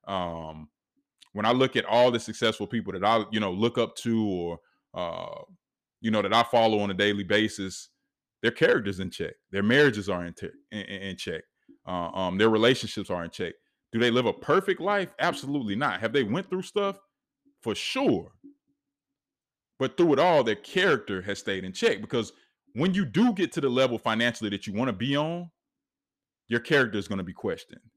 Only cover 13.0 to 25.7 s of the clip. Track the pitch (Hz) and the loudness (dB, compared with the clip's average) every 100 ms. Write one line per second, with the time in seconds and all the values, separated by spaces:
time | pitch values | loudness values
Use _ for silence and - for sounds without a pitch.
13 | 95 90 85 - 87 - _ _ _ 113 | -6 -6 -6 -8 -8 -8 _ _ _ 0
14 | 120 120 120 - - 170 190 180 175 202 | 2 4 2 -2 2 2 2 -2 0 -2
15 | 185 - 165 - 131 143 110 101 143 90 | -2 -2 -2 -2 -4 -4 -2 -2 -2 -2
16 | 110 139 107 143 190 185 185 208 202 196 | 0 0 0 -2 -2 -6 -4 -2 -2 -4
17 | _ _ _ _ _ _ 117 101 - 262 | _ _ _ _ _ _ -6 -4 -4 0
18 | 277 98 - _ - _ _ _ _ _ | 2 0 -2 _ -20 _ _ _ _ _
19 | _ _ _ _ _ _ _ _ 131 - | _ _ _ _ _ _ _ _ -6 2
20 | 175 135 175 165 117 104 - 185 190 135 | 4 6 6 6 4 0 -2 0 2 2
21 | - 95 95 101 - 95 92 92 226 104 | 0 -6 -4 -6 -4 -4 -6 -2 0 0
22 | 104 127 107 _ _ _ _ 117 175 185 | -2 -4 -4 _ _ _ _ -2 0 0
23 | 160 143 247 196 175 - 139 123 131 117 | 0 4 4 4 -2 0 0 2 2 2
24 | 117 110 120 113 107 101 - 101 127 95 | 0 2 0 0 -4 -4 -6 -4 -2 -2
25 | 123 143 156 170 175 _ _ | -2 0 0 -4 -10 _ _